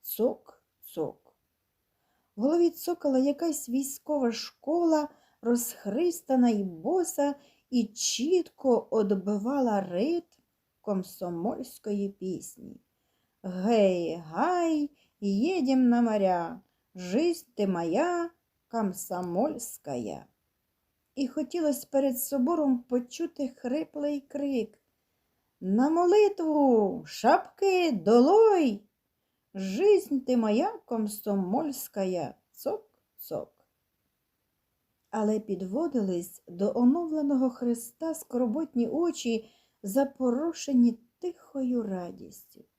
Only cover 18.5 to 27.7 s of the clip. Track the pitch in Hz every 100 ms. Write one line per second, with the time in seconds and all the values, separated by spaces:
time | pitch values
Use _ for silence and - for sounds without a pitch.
18.5 | _ _ 233 208 180 - 180 180 175 277
19.5 | - - - - 127 107 71 - _ _
20.5 | _ _ _ _ _ _ - 269 302 294
21.5 | 349 311 285 - 277 277 247 - 277 254
22.5 | 339 294 254 - 247 247 - 339 - 269
23.5 | - 240 277 320 294 294 294 277 - 285
24.5 | 262 214 _ _ _ _ _ _ _ _
25.5 | _ 185 202 269 330 349 403 415 403 320
26.5 | 302 277 233 202 254 - - 233 330 -
27.5 | _ 392